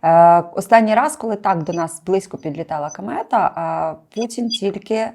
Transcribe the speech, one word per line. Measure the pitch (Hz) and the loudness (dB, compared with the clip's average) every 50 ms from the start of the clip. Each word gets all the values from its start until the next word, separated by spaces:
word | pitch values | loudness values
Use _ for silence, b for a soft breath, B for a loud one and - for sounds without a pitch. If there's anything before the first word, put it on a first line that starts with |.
| - | 2
Е, | 160 165 170 170 170 170 170 170 170 - | 4 6 8 8 8 8 6 2 0 -8
останній | - 190 - 233 226 226 214 214 | -8 0 4 4 4 4 4 2
раз, | 226 262 302 302 | 2 2 0 -4
коли | - - 226 214 | -6 -6 -6 -6
так | 202 214 208 190 165 | -4 -2 -2 -2 -2
до | 156 160 | -4 -6
нас | 170 170 165 160 - - _ | -4 -4 -6 -6 -8 -12 _
близько | - 185 196 190 - - - | -2 -2 -2 -2 -6 -14 -12
підлітала | - 160 143 156 165 - 160 151 147 151 | -10 -10 -8 -8 -8 -8 -6 -6 -6 -8
комета, | - - 190 214 269 339 - - - 220 185 - - | -10 -12 -12 -8 -8 -8 -6 -2 0 0 0 0 -2
е, | 165 165 165 165 165 160 160 151 156 _ _ _ 208 | -4 -6 -4 -4 -4 -4 -6 -6 -10 _ _ _ -8
Путін | 233 233 233 - 240 226 | -8 -6 -6 -6 -6 -6
тільки | - - 196 202 196 202 - - 220 220 226 226 226 | -6 -4 -4 -6 -6 -6 -6 -4 -4 -4 -4 -6 -8